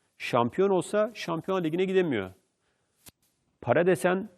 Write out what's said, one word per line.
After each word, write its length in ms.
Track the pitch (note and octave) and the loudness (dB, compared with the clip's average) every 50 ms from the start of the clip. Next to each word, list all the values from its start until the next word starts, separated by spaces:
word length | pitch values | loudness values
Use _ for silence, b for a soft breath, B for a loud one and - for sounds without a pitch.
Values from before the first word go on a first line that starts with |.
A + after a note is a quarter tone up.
| _ _ _ - | _ _ _ -14
Şampiyon 520 | - - - A#2+ A#2+ A#2+ - - F#3+ G3+ | -8 0 2 2 2 2 2 0 2 2
olsa 400 | F#3+ F3 - - - G#3 G#3+ A#3+ A3+ | 2 0 0 0 0 -2 -2 -2 -4
Şampiyonlar 500 | - - F3 E3 D#3+ - - F#3+ F#3+ E3+ | -10 -6 -6 -6 -6 -4 -4 -4 -2 -2
Ligi'ne 200 | D#3 D#3 F3+ F#3+ | -2 -2 -2 -2
gidemiyor. 460 | F#3+ F#3 F#3 F3+ D#3+ B2+ G#2 F#2+ F#2 F#2+ _ _ _ _ _ _ _ _ _ _ _ _ _ _ - _ _ _ _ _ _ _ _ _ _ | 2 2 2 2 2 0 -2 -4 -6 -12 _ _ _ _ _ _ _ _ _ _ _ _ _ _ -20 _ _ _ _ _ _ _ _ _ _
Para 260 | - A#2 A#2+ D#3 F3 | -2 0 2 2 4
desen 420 | F#3 F3 - - F3+ F#3 F#3+ G#3+ - _ | 2 0 2 0 -2 -2 -2 -4 -8 _